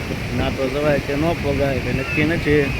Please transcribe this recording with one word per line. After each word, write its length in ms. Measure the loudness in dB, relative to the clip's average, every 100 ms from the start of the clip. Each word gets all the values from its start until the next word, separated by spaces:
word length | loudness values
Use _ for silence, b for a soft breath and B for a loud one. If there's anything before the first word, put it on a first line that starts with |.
| -4 -6 -4 -2
ના 120 | -2
તો 200 | -2 -2
જવાય 300 | 0 2 2
કે 160 | 0 0
ન 180 | 0
પોગાય 460 | 0 0 0 0 0
કે 140 | -2
નક્કી 320 | -2 -2 0 0
નથી. 380 | 0 2 2 2 0